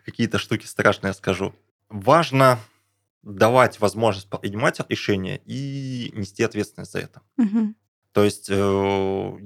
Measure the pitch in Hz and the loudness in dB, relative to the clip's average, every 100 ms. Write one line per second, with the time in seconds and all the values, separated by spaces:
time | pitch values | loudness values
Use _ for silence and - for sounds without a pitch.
0 | - - 113 101 - 107 - - 104 - | -10 -4 -2 -2 -2 -6 -6 0 2 2
1 | 98 - - 90 95 - _ _ _ 104 | -4 -4 -4 -2 -4 -8 _ _ _ -4
2 | 107 160 147 135 131 120 - _ _ _ | 4 4 4 4 4 4 -4 _ _ _
3 | _ _ 104 98 110 127 117 - 101 110 | _ _ -8 2 4 6 4 2 -2 2
4 | 113 95 - - 107 104 143 - - - | 0 -2 -8 -8 -8 -2 -2 -2 -6 -4
5 | - 98 95 98 - 123 139 139 131 127 | -2 -2 -2 -8 -10 -10 -10 -10 -10 -10
6 | - - 98 - 113 104 101 - - 98 | -10 -10 -8 -2 -2 -2 -6 -8 -10 -10
7 | - - _ - 214 226 214 - _ _ | -10 -16 _ -2 0 0 -2 -6 _ _
8 | _ - 104 - - 98 101 98 98 98 | _ 2 2 0 -4 0 2 2 0 0
9 | 98 98 98 95 | -2 -4 -6 -10